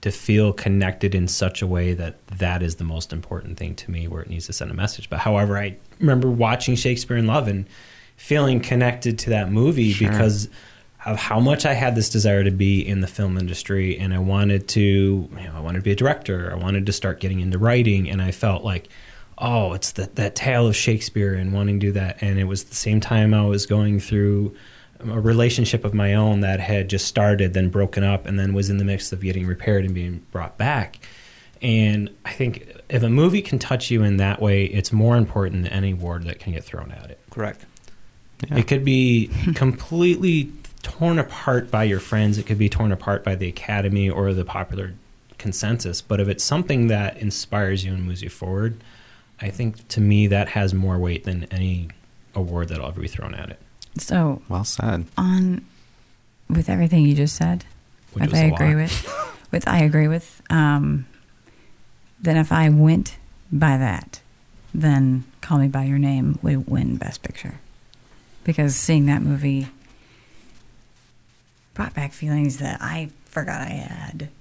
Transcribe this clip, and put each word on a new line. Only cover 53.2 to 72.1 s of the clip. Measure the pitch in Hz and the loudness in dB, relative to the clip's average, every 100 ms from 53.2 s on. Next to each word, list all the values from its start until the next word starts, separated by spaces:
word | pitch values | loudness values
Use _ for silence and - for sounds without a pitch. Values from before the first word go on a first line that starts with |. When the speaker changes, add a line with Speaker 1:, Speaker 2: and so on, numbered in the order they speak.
| - - | -10 -10
Speaker 1:
at | - | -12
it. | - - - - - | -16 -20 -20 -14 -12
Speaker 4:
So | - 180 160 135 - | -2 0 2 0 -4
Speaker 2:
Well | 92 | -4
said. | 104 - 110 90 82 - | -4 -4 -2 -2 -4 -2
Speaker 4:
on, | 180 185 185 180 - _ - _ _ _ _ _ - | 0 2 2 0 -6 _ -20 _ _ _ _ _ -4
with | 165 160 | -2 0
everything | 190 170 170 147 | 2 4 6 6
you | |
just | 143 147 - | 4 2 0
said, | 165 175 - - _ - _ | -2 -2 -6 -20 _ -20 _
Speaker 1:
Which | - | -4
Speaker 4:
which | 151 | 0
Speaker 1:
was | 160 | 4
Speaker 4:
I | 160 | 4
Speaker 1:
a | |
Speaker 4:
agree | 151 151 | 4 2
Speaker 1:
lot. | 151 | 2
Speaker 4:
with, | 160 - - 571 605 - - | 0 -4 -6 -8 -8 -10 -6
<laughs> | |
with | 170 - | -4 0
I | 170 | 4
agree | 151 151 151 | 4 4 2
with, | 165 - - - | 0 -6 -20 -2
um, | 165 151 147 143 147 131 - _ _ _ - - - - - - _ | 2 4 2 0 -2 -4 -18 _ _ _ -20 -20 -20 -20 -20 -20 _
then | 175 160 | 0 2
if | 156 | 2
I | 160 156 | 4 6
went | 151 156 165 - - - - - | 6 6 6 0 -8 -20 -20 -6
by | 147 156 135 | 0 2 2
that, | 131 87 - - _ _ _ - - | 0 -2 -8 -20 _ _ _ -20 -10
then | - 156 139 135 131 127 - | -2 2 4 4 2 -2 -16
Call | - 147 | -2 2
Me | 139 | 2
by | 135 | 0
Your | 135 139 | 0 2
Name | 143 131 131 147 | 2 2 0 0
would | 165 139 131 | 0 -2 0
win | - - - | -2 0 -2
Best | - - | -6 -10
Picture, | - - - - - - - - - - _ - | -14 -14 -14 -16 -18 -20 -20 -20 -20 -20 _ -10
because | - 156 147 135 | -4 0 0 0
seeing | - 160 143 | 2 4 4
that | 143 | 2
movie | 147 143 143 139 135 - - - - _ _ - - - - - _ _ _ _ _ _ _ _ _ | 2 0 0 -2 -4 -10 -20 -20 -20 _ _ -20 -20 -20 -20 -20 _ _ _ _ _ _ _ _ _
brought | - 208 | -8 -8
back | - 143 | -6 -8